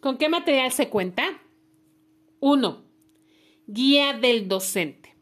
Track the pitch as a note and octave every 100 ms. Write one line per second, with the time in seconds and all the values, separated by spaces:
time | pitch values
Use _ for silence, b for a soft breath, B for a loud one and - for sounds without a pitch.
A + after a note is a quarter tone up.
0 | C#4 C4 D4+ E4+ F4 C#4 B3+ B3+ C4+ G#3
1 | F#3 F3+ D#4 F4+ _ _ _ _ _ _
2 | _ _ _ _ C#4 C#4+ A3 - _ _
3 | _ b b b b b - G#3 C4+ C#4+
4 | C#4+ A#3 B3 A#3 F#3+ F#3+ F#3+ G3+ D#3+ -
5 | - _